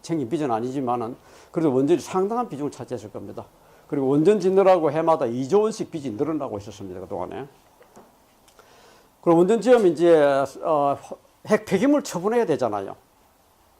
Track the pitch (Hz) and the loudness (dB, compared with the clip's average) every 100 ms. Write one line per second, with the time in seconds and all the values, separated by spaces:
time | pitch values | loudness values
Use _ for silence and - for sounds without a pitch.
0 | - 160 117 160 147 113 123 135 123 120 | -6 -6 -4 -4 -2 -2 -4 -4 -4 -4
1 | 113 135 - - - - 160 127 143 165 | -6 -12 -20 -20 -10 -2 2 2 2 0
2 | - 190 196 233 220 135 143 - 117 120 | 0 -2 -2 -2 -6 -8 -8 -10 -10 -12
3 | 101 110 101 104 107 _ _ _ - 143 | -12 -14 -14 -14 -18 _ _ _ -8 -2
4 | 135 143 160 214 185 190 190 185 156 156 | 2 4 4 4 2 4 6 4 2 0
5 | 165 160 127 123 131 196 214 208 175 165 | 0 0 0 -4 0 0 0 -4 -10 -8
6 | 135 104 147 156 131 104 101 - 95 90 | -8 -6 -4 -4 -6 -10 -12 -16 -14 -14
7 | 92 95 87 104 143 _ _ _ _ - | -10 -10 -10 -12 -14 _ _ _ _ -20
8 | - _ _ _ _ _ _ _ - _ | -20 _ _ _ _ _ _ _ -20 _
9 | _ _ 175 165 180 226 202 240 185 151 | _ _ 2 4 4 2 4 6 4 4
10 | 170 165 143 139 135 - - 151 143 135 | 4 6 6 2 -2 -6 -2 0 0 -2
11 | - - _ _ - 208 - 196 262 294 | -8 -20 _ _ -2 -2 0 0 2 0
12 | - 180 190 240 226 143 117 104 98 98 | -2 -6 -2 0 0 0 -2 -4 -8 -14
13 | _ _ _ _ _ _ _ _ | _ _ _ _ _ _ _ _